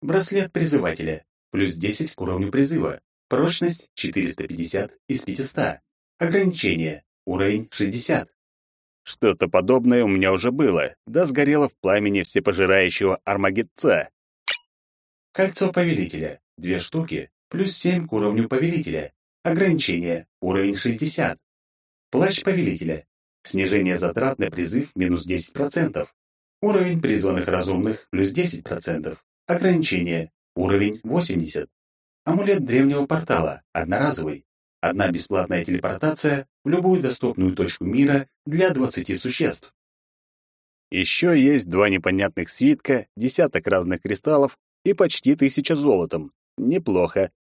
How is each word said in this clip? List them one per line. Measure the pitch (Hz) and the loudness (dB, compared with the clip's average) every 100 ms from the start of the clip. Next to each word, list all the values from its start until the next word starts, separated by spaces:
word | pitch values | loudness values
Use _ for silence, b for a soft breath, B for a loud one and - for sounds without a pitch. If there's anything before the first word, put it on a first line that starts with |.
Браслет | - 190 190 196 185 | 0 0 2 0 -2
призывателя. | - 160 143 87 80 82 78 _ _ _ | -2 2 2 0 -4 -6 -8 _ _ _
Плюс | 95 98 82 | -2 -2 -2
десять | 98 107 156 - | -4 -4 -6 -6
к | |
уровню | 90 92 98 | -6 -2 -2
призыва. | 117 139 160 73 69 _ _ _ | 2 2 2 -2 -6 _ _ _
Прочность | 127 160 170 175 170 - | 0 0 0 -2 -2 -10
четыреста | - - - 87 - - | -8 -6 -2 -4 -6 -10
пятьдесят | 82 85 95 98 - _ | -8 -6 -4 -6 -10 _
из | 139 | -4
пятиста. | - 98 127 - 120 - _ _ _ _ | -4 -6 -4 -2 -4 -4 _ _ _ _
Ограничение. | 170 185 190 175 101 85 80 76 _ _ - | 0 2 2 0 -2 0 -2 -6 _ _ -8
Уровень | 90 98 107 113 | -2 0 0 -4
шестьдесят. | - 104 117 - - - _ _ _ _ _ _ _ | -4 -4 -2 0 -2 -2 _ _ _ _ _ _ _
Что-то | - - 113 87 90 | -18 0 2 2 2
подобное | 92 92 127 120 123 | 2 4 4 6 4
у | 113 | 4
меня | 95 95 | 2 2
уже | 95 120 | 2 0
было, | 127 143 87 69 - - | 2 2 2 0 -6 -4
да | - 175 | 0 0
сгорело | 135 143 147 139 | 2 2 4 2
в | - | 0
пламени | 95 101 104 98 | 0 2 2 0
всепожирающего | 90 - 98 90 95 95 92 87 98 92 - | 0 0 0 2 4 4 4 2 0 0 -2
Армагедца. | 101 98 98 117 - 151 87 73 _ _ _ - - _ _ _ _ _ _ _ | 0 0 0 -4 0 2 2 0 _ _ _ -4 -4 _ _ _ _ _ _ _
Кольцо | - 190 - 190 | -2 -2 0 -2
повелителя. | 180 175 135 90 - 78 71 _ _ | 0 0 0 -4 -6 -8 -10 _ _
Две | 87 90 | -4 -4
штуки. | 85 160 165 78 - _ _ | -4 -6 -6 -8 -10 _ _
Плюс | 165 190 - | -4 -2 0
семь | 180 180 160 | 0 0 -2
к | |
уровню | 110 104 107 113 | -2 0 0 0
повелителя. | 131 165 170 - 78 73 _ _ _ | 0 0 -2 -4 -6 -8 _ _ _
Ограничение. | - 165 190 156 - 87 85 82 - _ | -2 2 2 2 0 -2 -2 -4 -6 _
Уровень | 90 95 98 101 | -2 0 0 -2
шестьдесят. | 123 113 156 - 95 - _ _ _ _ _ _ _ | -4 -2 -4 -2 -2 -4 _ _ _ _ _ _ _
Плащ | 127 185 196 | 0 2 0
повелителя. | - 175 165 85 82 - - _ _ _ | 0 0 0 -2 -6 -8 -10 _ _ _
Снижение | - 95 95 101 92 90 | -6 -2 2 2 2 0
затрат | 90 85 131 135 | -2 0 -2 -2
на | 95 | -6
призыв | 82 87 113 - - | -4 -4 -2 -4 -4
минус | 90 87 87 | -2 -2 -2
десять | 87 85 | -6 -6
процентов. | - 143 175 165 - - _ _ _ _ _ | -6 -4 0 -2 -2 -10 _ _ _ _ _
Уровень | 208 202 185 165 | 0 2 2 0
призванных | 160 107 98 90 87 | 0 0 0 -2 -2
разумных | 90 90 90 107 110 - | -2 -2 -2 -2 -4 -6
плюс | 92 98 | -2 0
десять | 123 175 170 | 0 -2 -4
процентов. | - 87 - 82 156 - _ _ _ | -8 -8 -4 -6 -6 -12 _ _ _
Ограничение. | 175 185 175 156 92 87 82 82 _ _ - | 0 2 2 2 -2 -2 -4 -6 _ _ -4
Уровень | 92 98 104 110 | 0 2 0 -2
восемьдесят. | 110 151 170 87 80 76 73 _ _ _ _ _ | -4 -2 0 -2 -4 -6 -8 _ _ _ _ _
Амулет | - 175 202 190 | -2 0 2 0
древнего | 131 123 139 143 139 | 2 2 4 2 0
портала. | 160 160 107 78 71 _ | -2 0 0 0 -6 _
Одноразовый. | 82 82 101 143 - 78 73 _ _ _ _ | -6 -2 0 0 -2 -6 -8 _ _ _ _
Одна | 85 90 95 | -4 0 0
бесплатная | 85 - 98 90 90 | -2 -2 -2 0 -2
телепортация | 85 92 95 98 156 156 151 143 135 _ - | -2 -2 -2 -2 -2 0 0 0 -4 _ 0
в | |
любую | 170 180 180 | 2 4 2
доступную | 135 123 120 113 92 92 | 2 -2 -4 0 0 0
точку | 92 - 90 | -2 -2 -2
мира | 117 139 139 135 _ - | 2 4 2 0 _ -6
для | 160 185 | 0 2
двадцати | 143 131 - - 95 | 2 -2 -4 -4 -4
существ. | 131 123 147 - - _ _ _ _ _ _ _ _ _ _ _ _ | -4 -2 -2 -4 -14 _ _ _ _ _ _ _ _ _ _ _ _
Еще | 87 95 - 175 | -2 0 0 4
есть | 165 131 143 90 | 4 6 4 2
два | 87 104 | 2 4
непонятных | 95 85 95 98 87 87 | 2 0 0 0 -2 -4
свитка, | - 131 151 - 131 - - | 2 2 2 2 -2 -2 -6
десяток | 120 - 156 90 - | -4 2 2 2 0
разных | 95 87 90 | 0 0 -4
кристаллов | 98 101 - 151 139 - _ _ | -4 -4 0 2 2 -2 _ _
и | - | -2
почти | 202 175 - - 143 | 2 2 2 0 4
тысяча | 139 135 139 160 | 2 0 -2 0
золотом. | 147 101 82 - 78 _ _ - | 4 2 2 -4 -8 _ _ -4
Неплохо. | 110 175 170 92 87 - 95 _ | -2 0 0 0 2 0 -2 _